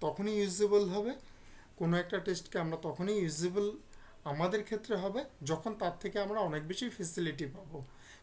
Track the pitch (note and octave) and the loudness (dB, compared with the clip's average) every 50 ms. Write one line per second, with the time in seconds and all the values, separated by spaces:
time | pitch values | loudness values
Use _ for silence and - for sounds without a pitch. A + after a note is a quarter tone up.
0 | - D#3 D3+ - G3+ G#3+ G#3+ G#3 G3+ F#3+ G3 - G#3 G3+ G#3 G#3 G3+ F#3 F3+ G#3 | -2 -2 0 0 -2 0 2 2 4 6 6 6 8 8 6 6 6 4 0 0
1 | G#3 A#3 C#4+ - - - - - - - - - - - - - F3 E3 E3+ F3 | -2 -2 -4 -6 -10 -18 -20 -20 -20 -20 -20 -20 -20 -20 -6 -2 2 2 2 2
2 | F3 F3 - F#3+ F3 G3 F3+ E3+ - - - F#3 E3 D#3+ E3 E3 - E3 C#3 - | 2 0 -2 -2 -2 -2 -2 -2 -4 -4 -4 -2 -2 -2 -2 -4 -4 -6 -4 -2
3 | F3+ G3 G#3+ G#3 F#3 D#3+ D3+ D#3 E3+ F3+ F3+ G#3 G3+ G#3 G#3+ - - - - - | -2 0 2 2 2 4 4 4 4 4 2 0 0 0 -2 -6 -14 -18 -20 -20
4 | - - - - - D3 C#3+ C#3+ E3+ F#3 G3+ G#3+ G#3 - A3 G#3 G#3+ - A3 F3+ | -20 -20 -20 -10 -6 -4 -2 0 2 2 2 0 -2 -2 -6 -6 -2 -2 -2 -2
5 | F#3 G3 F#3+ B3 - - - - C#3+ C#3 D#3+ D#3 - A3+ G#3+ G#3+ F#3+ F3 E3+ - | -2 -2 -2 -4 -6 -6 -12 -10 -4 -2 -2 -2 -2 -6 -4 -2 -2 -4 -4 -4
6 | - F#3+ - G#3 G3+ G3 G#3+ A3 G3+ E3+ D3+ D3+ D3+ D#3+ F#3 - B3+ A#3+ - - | -8 -4 -2 -2 -2 0 0 0 0 0 0 -2 -4 -4 -4 -4 -4 -6 -4 2
7 | F3+ D#3 - - F3 D#3+ C#3+ C#3 D#3 C3+ - - - - - D3 C3+ - - - | 4 4 4 4 2 -2 -2 -2 -6 -6 -6 -10 -14 -12 -12 -12 -12 -12 -16 -20
8 | - - - - | -20 -20 -20 -20